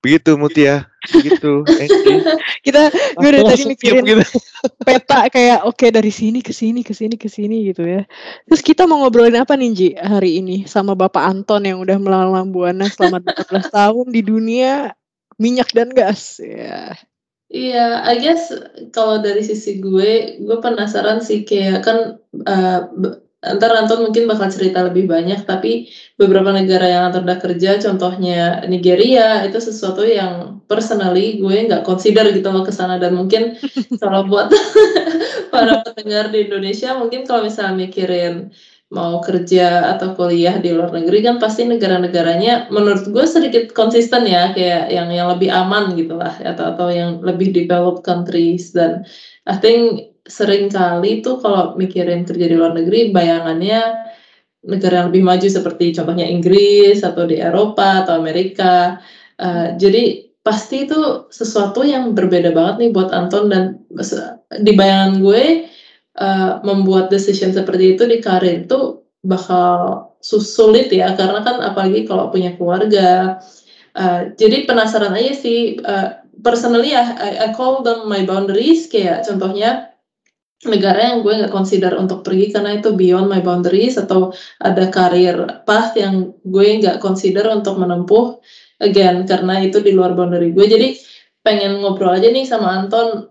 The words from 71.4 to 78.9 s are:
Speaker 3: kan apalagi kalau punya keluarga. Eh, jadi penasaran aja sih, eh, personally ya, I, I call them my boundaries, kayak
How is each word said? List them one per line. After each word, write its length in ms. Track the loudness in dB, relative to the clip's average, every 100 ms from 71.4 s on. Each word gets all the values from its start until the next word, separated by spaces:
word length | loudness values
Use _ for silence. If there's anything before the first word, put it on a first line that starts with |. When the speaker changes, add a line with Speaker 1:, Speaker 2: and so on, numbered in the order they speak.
Speaker 3:
kan 160 | -4 -4
apalagi 400 | -4 -2 0 0 -2
kalau 220 | -4 -2
punya 220 | -2 -4
keluarga. 840 | -4 -4 0 2 4 4 4 2 -6 -14 _ _ _ _ -4
Eh, 220 | -2 -2 -6 2
jadi 300 | 4 4 0
penasaran 460 | 0 2 0 -2 0
aja 140 | -2
sih, 460 | -2 -2 -2 -2 -4
eh, 260 | -6 -4 -4 -8 _ -2
personally 480 | 0 0 2 2 2
ya, 220 | 2 0 -2
I, 120 | -6 -4 -4
I 20 | -2
call 240 | -2 0
them 240 | -2 -4 -4
my 160 | -4 -2
boundaries, 580 | -2 0 0 2 2
kayak 380 | 2